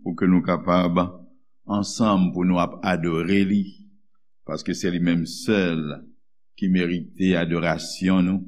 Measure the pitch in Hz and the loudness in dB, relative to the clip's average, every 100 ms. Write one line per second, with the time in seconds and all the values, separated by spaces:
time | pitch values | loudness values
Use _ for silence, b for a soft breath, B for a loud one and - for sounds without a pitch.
0 | 95 85 95 90 - 85 85 90 90 87 | -8 0 4 4 2 -2 2 2 2 0
1 | 87 - - - _ _ - 104 98 - | -2 -6 -20 -20 _ _ -6 -4 -4 0
2 | 110 98 90 90 90 90 85 - 98 87 | 2 4 2 2 2 2 0 -2 -2 0
3 | 85 82 85 98 95 101 95 - - - | 0 -2 2 2 2 0 -2 -8 -20 -20
4 | - - _ _ - 78 - 90 92 87 | -20 -20 _ _ -10 -10 -6 -4 -2 0
5 | 85 85 80 - - 107 90 82 76 71 | 0 0 -2 -6 0 2 2 -2 -6 -10
6 | - - _ _ _ - 98 92 87 90 | -16 -20 _ _ _ -6 0 2 2 -2
7 | 80 - 95 90 82 85 85 80 - - | -6 -2 0 2 0 0 0 -2 -6 -4
8 | 92 95 90 95 | 0 2 2 -2